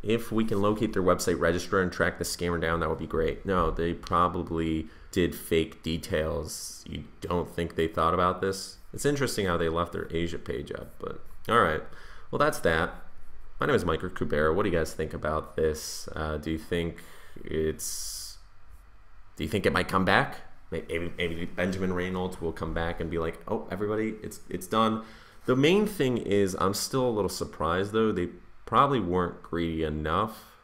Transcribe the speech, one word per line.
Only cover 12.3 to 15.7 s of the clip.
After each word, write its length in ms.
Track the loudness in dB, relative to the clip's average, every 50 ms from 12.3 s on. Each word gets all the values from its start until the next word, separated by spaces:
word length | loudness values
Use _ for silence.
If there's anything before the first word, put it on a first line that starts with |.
| 0 2
that's 200 | 2 2 2 2
that. 340 | 2 4 4 4 2 0 -2 -8 -10 -8 -6 -6 -4 -4 -4 -6 -6 -6 -2 0
My 60 | 2
name 100 | 4 4
is 80 | 4 4
Mike 160 | 2 0 0
Kubera. 520 | -2 -6 -4 -2 0 2 2 4 4 4 4
What 100 | 4 2
do 60 | 2
you 80 | 2
guys 140 | 2 0 0
think 220 | -2 -4 -4 -4 -4
about 420 | -4 -2 -2 -2 -2 -4 -4 0
this? 540 | 2 2 2